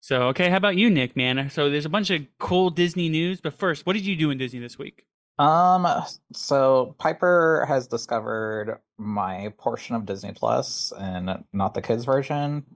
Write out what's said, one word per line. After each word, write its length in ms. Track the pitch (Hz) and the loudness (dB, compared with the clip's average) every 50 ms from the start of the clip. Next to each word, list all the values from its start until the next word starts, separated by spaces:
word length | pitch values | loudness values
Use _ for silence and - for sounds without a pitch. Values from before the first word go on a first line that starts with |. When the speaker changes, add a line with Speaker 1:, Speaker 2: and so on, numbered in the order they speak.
Speaker 1:
So, 240 | _ - 139 127 123 | _ 0 0 2 2
okay, 260 | 123 135 - 180 180 | 2 2 2 2 2
how 80 | 180 190 | 2 4
about 180 | 190 208 190 | 2 2 2
you, 140 | 180 208 240 | 4 4 4
Nick, 260 | 202 147 127 123 - | 4 4 2 0 -2
man? 320 | - 127 127 127 135 135 139 | -2 0 0 0 0 -2 -4
So 220 | - - 147 143 | -2 0 0 2
there's 160 | 143 147 147 | 2 0 -2
a 20 | 156 | -2
bunch 220 | 151 208 208 185 | -2 -2 0 0
of 160 | 196 160 147 - _ _ | -2 -2 -4 -8 _ _
cool 300 | - - 180 180 185 185 | -4 0 2 4 2 2
Disney 400 | 165 156 175 175 165 180 175 165 | 2 2 0 0 0 -2 -2 0
news, 320 | 156 156 165 175 190 180 | 0 0 0 -2 -4 -4
but 140 | _ 160 - | _ -10 -8
first, 320 | _ - 185 160 139 - | _ -2 -2 -2 -2 -2
what 80 | - 190 | -2 -2
did 100 | 214 196 | -2 0
you 100 | 196 196 | -2 -2
do 160 | 160 160 151 | 0 0 0
in 60 | 139 131 | 0 0
Disney 220 | 131 123 120 123 | -4 -6 -6 -10
this 160 | 120 120 - | -12 -12 -12
week? 300 | _ 147 - _ _ _ _ _ _ _ _ _ - | _ -14 -14 _ _ _ _ _ _ _ _ _ 2
Speaker 2:
Um, 480 | 143 147 156 170 180 180 185 185 180 170 143 - - - - - _ _ - | 4 4 6 6 6 6 4 4 4 2 0 0 -2 -6 -12 -18 _ _ -16
so 600 | - - - 147 139 135 135 135 131 127 123 - _ | -12 -4 0 2 4 6 6 6 4 2 0 -6 _
Piper 680 | - 160 160 160 - 180 180 175 165 160 160 151 - | -2 -2 -2 2 2 4 4 6 6 4 4 2 2
has 200 | 135 147 135 123 123 | 2 0 -2 0 -2
discovered 880 | - 117 - - 120 113 107 113 110 110 110 110 110 110 107 107 110 - _ _ _ _ | -6 -6 -4 -2 -4 -4 -4 -4 -4 -4 -4 -4 -4 -4 -4 -6 -8 -10 _ _ _ _
my 560 | 107 104 107 104 98 95 92 90 98 107 104 | -8 -4 -4 -2 -2 -4 -4 -6 -8 -10 -10
portion 380 | _ - - 117 113 - - 123 | _ -6 -4 -4 -4 -8 -6 -6
of 100 | 117 107 | -6 -4
Disney 280 | 95 98 98 104 101 98 | -6 -8 -8 -8 -12 -10
Plus 600 | - - 110 117 123 135 - - - - - - - | -2 0 0 2 2 0 -4 -6 -6 -8 -8 -8 -8
and 460 | 98 95 92 90 90 92 95 - - _ - | -8 -6 -6 -4 -4 -4 -6 -6 -8 _ -4
not 180 | 101 98 95 - | -2 -2 0 -2
the 80 | 101 | -4
kids 240 | 95 - 117 113 120 | -2 -2 -2 -2 0
version. 600 | 131 135 135 139 - 151 147 143 143 147 147 135 _ - | 0 0 0 0 -2 -4 -4 -2 -4 -4 -6 -8 _ -18